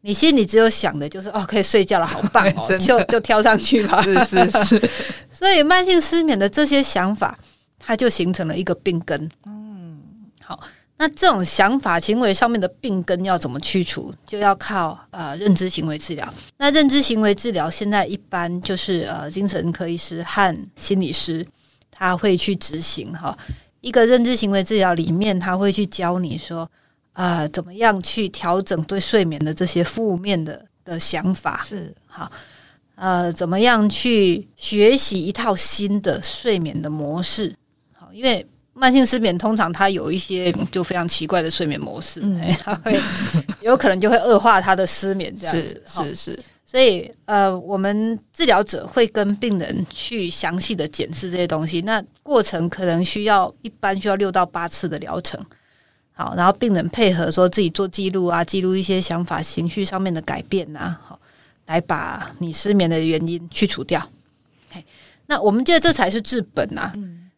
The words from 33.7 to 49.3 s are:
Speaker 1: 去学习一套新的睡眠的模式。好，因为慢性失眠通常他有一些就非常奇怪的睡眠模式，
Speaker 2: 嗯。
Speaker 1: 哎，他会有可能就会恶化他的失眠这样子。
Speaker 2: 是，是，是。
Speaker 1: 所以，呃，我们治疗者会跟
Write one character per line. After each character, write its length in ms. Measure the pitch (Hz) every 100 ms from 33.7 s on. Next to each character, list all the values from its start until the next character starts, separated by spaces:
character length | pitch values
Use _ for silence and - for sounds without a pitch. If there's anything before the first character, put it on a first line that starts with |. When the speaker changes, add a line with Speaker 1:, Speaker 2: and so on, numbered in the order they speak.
| 233 208
Speaker 1:
去 580 | 208 247 226 190 170 - _
学 400 | - 208 214 269
习 240 | - 190
一 100 | 165
套 240 | 208 233 185
新 460 | - - 202 202
的 200 | 190 113
睡 380 | - - 240 196
眠 200 | 160 147
的 80 | 156
模 320 | 156 147 165
式。 320 | 180 - 196 - _ _ _
好， 160 | _ 170
因 100 | 196
为 220 | 254 214 - _ _
慢 200 | - 262
性 120 | 262 254
失 140 | 247
眠 180 | 220 175
通 160 | 214
常 200 | 220 170
他 160 | 175 196
有 200 | 196 -
一 80 | 185
些 320 | - 185 180 196 190
就 100 | 190
非 140 | 170 180
常 100 | 170
奇 220 | - 156
怪 140 | 185
的 100 | 160
睡 160 | - 160
眠 100 | 143
模 240 | 143 113
式， 200 | - -
Speaker 2:
嗯。 160 | 202 180
Speaker 1:
哎， 180 | 170 175
他 100 | - 208
会 220 | 226 285 - - - 165 - -
有 160 | 220 262
可 140 | 233
能 100 | 185
就 100 | 208
会 60 | 226
恶 240 | 247 208
化 220 | 226 196
他 120 | 185
的 140 | 190 180
失 260 | - 196
眠 220 | 190 170 196
这 80 | 170
样 80 |
子。 300 | 165 151 - -
Speaker 2:
是， 180 | 175 147
是， 100 | -
是。 240 | - - - _ _
Speaker 1:
所 140 | 254
以， 320 | 262 180 160 - -
呃， 320 | 208 196 185
我 160 | 175 196
们 420 | 196 208 220 226 _
治 140 | - 320
疗 180 | 196
者 240 | 208 156 -
会 180 | - 226
跟 280 | - 202